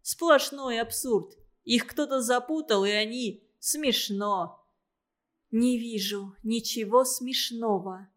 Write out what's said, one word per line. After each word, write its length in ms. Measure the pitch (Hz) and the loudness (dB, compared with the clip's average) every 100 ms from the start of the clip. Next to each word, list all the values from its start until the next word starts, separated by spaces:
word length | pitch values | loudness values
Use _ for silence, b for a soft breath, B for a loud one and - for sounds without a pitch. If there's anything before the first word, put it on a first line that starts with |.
"Сплошной 800 | - - 330 285 269 277 269 226 | -8 -2 4 4 4 -6 -4 -4
абсурд! 560 | 226 - 262 208 170 - - _ | -4 -4 0 0 -2 -18 -20 _
Их 220 | - 240 233 | 2 2 2
кто-то 360 | - 294 269 | -4 0 0
запутал, 640 | 233 247 247 311 311 208 196 | 2 0 0 -6 2 2 4
и 40 | |
они... 560 | 208 220 247 233 185 _ _ | 0 -2 -2 -4 -6 _ _
Смешно". 1040 | - 294 294 220 - 196 208 196 165 - _ _ _ _ _ _ _ _ _ | -6 -2 0 0 -2 -2 0 -2 -2 -10 _ _ _ _ _ _ _ _ _
"Не 260 | 226 247 247 | 2 2 2
вижу 580 | 233 220 196 202 196 196 | -2 -4 -4 -6 -8 -10
ничего 600 | 220 226 226 233 208 240 | -2 -2 -2 -4 4 4
смешного". 1040 | 254 - 254 247 - 233 226 196 190 185 196 | 4 -2 -4 -4 -4 -2 0 0 -2 -12 -16